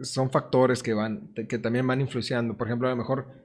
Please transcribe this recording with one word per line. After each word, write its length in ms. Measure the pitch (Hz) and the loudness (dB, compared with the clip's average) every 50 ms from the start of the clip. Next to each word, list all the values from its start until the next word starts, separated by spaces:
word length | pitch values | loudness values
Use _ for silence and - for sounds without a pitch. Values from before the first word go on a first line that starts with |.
son 300 | 131 - - 135 131 127 | -10 -6 -2 0 0 2
factores 520 | - 151 - - - 127 131 123 123 110 - | 2 0 0 4 4 6 6 6 4 2 0
que 120 | 117 110 | 0 0
van, 340 | 107 107 110 107 101 - - - | 0 0 -2 -4 -6 -8 -12 -10
que 240 | 120 110 - 120 113 | -8 -6 -4 -4 -2
también 280 | 113 113 120 123 131 | -2 0 0 0 2
van 140 | 127 127 135 | 2 2 0
influenciando. 560 | 139 123 - 120 110 - 131 120 117 117 104 | 0 -2 -2 -4 -4 -2 -2 0 0 -2 -2
Por 120 | - 110 107 | -2 -2 -2
ejemplo, 200 | 123 120 127 127 | -2 0 0 0
a 40 | 127 | 0
lo 40 | |
mejor 300 | 120 107 135 135 127 123 - - - - | 0 -2 -2 -2 -2 -4 -8 -14 -20 -20